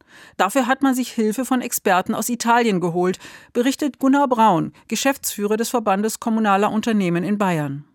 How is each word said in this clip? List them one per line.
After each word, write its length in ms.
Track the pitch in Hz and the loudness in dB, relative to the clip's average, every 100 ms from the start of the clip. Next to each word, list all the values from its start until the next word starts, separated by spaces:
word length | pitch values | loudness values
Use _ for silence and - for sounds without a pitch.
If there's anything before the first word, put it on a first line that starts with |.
| _ - - - | _ -20 -14 -2
Dafür 280 | - 277 233 | 0 0 0
hat 140 | 269 | 0
man 140 | 269 | 0
sich 180 | 254 247 | 0 -4
Hilfe 320 | - 214 214 | -2 -2 -2
von 160 | 254 254 | -2 -2
Experten 540 | 240 - - 180 190 | -2 -4 0 0 0
aus 160 | 220 220 | -4 -4
Italien 500 | 240 233 240 233 190 | -4 2 2 4 2
geholt, 380 | 175 170 180 185 - - - | 0 0 0 -2 -8 -20 -8
berichtet 460 | - 240 262 294 - | -2 0 0 -4 0
Gunnar 300 | 269 277 285 | 2 4 2
Braun, 440 | 240 220 170 156 - - | 4 4 4 0 -8 -8
Geschäftsführer 680 | 226 277 269 - - 202 214 | -4 -2 -2 -6 -6 -2 -2
des 100 | 226 | -2
Verbandes 520 | 247 220 190 214 - | -2 0 0 0 -4
kommunaler 520 | - 220 220 196 208 | -4 0 2 2 2
Unternehmen 500 | 214 226 214 180 170 | 0 0 0 0 0
in 140 | 180 208 | -2 -2
Bayern. 480 | 196 165 147 139 147 | 0 0 -2 -6 -12